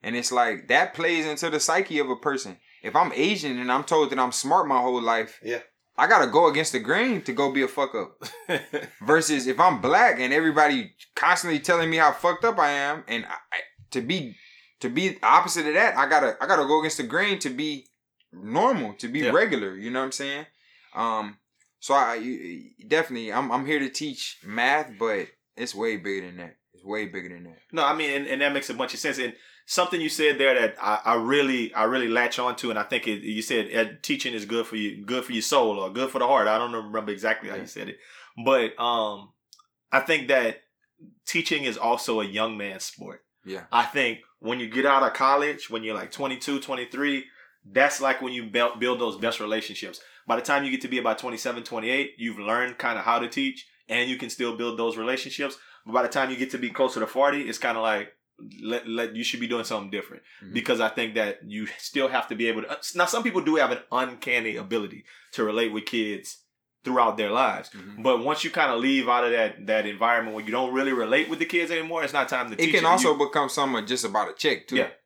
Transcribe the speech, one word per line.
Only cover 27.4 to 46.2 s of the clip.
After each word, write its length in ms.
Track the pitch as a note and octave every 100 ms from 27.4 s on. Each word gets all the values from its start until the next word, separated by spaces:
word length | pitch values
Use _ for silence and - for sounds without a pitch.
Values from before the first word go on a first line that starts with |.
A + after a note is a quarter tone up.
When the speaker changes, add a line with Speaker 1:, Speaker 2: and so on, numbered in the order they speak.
Speaker 1:
that. 140 | F2 D#2+ _
Speaker 2:
No, 120 | E3
I 100 | C#3+
mean, 160 | D#3 D3+
and, 160 | C#3 C#3
and 140 | C3+
that 120 | C#3+
makes 180 | C#3 C3+
a 40 |
bunch 200 | A#2+ B2+
of 60 | E3+
sense. 180 | D#3 C3
And 140 | B2 A2+ - - -
something 340 | - F3 F3
you 80 | D#3
said 300 | D#3 D3+ C3+
there 160 | C3+ B2+
that 180 | A2 -
I, 200 | G#2 G#2+
I 100 | A2+ A#2
really, 560 | A2+ C#3+ C#3 B2+ A2+
I 100 | -
really 240 | A2 C3 A#2+
latch 300 | A#2 A#2+ B2
on 180 | B2 A#2+
to, 140 | A#2+
and 80 | G#2+
I 40 |
think 220 | G#2 B2 A2+
it, 160 | G#2
you 200 | A2 A2
said 260 | G#2+ A#2+ G#2
ed-, 320 | A#2 A2 F2+
teaching 300 | - C#3+ C3
is 100 | A#2
good 220 | G#2 A#2 A2+
for 100 | A2
you, 280 | G#2 -
good 200 | G2+ B2+
for 80 | B2
your 100 | A#2
soul 360 | G#2+ C#3+ A#2 G2
or 120 | F#2+
good 180 | G#2 C3+
for 80 | C3+
the 80 | B2
heart. 220 | C3+ G#2+
I 100 | A2
don't 140 | A#2+
remember 400 | A#2 G#2+ A2 G#2
exactly 360 | G2+ A2 G#2+ G2+
how 80 | G2
Speaker 1:
Yeah. 60 |
Speaker 2:
you 40 | -
said 200 | - G2
it, 100 | G2 - - - -
but, 340 | A#2+ C3+ A2+ -
um, 520 | A#2+ A#2 G#2+ G2+ G2+ _ _ _ _ _ _
I 80 | C3+
think 280 | - D#3 B2+
that 300 | C3+ A#2 A2 _ _ _ _ - _ -
teaching 380 | E3+ E3 D3+
is 140 | C3+ G#2+
also 420 | A#2 A#2+ - A2
a 40 | G#2
young 300 | G2+ A2+ A2
man's 280 | G2+ F#2+
sport. 380 | - - - - _ _
Speaker 1:
Yeah. 180 | F#2 F#2+ F2+
Speaker 2:
I 120 | A#2+
think 340 | A#2+ C#3+ B2 A2+ _ _
when 200 | A2 B2
you 80 | A2+
get 180 | A#2+ C3+
out 160 | C3+
of 120 | B2+
college, 560 | - C3+ C#3+ D3 C#3+ -
when 120 | A2+
you're, 120 | A2
like, 180 | G#2+ F2
twenty-two, 480 | -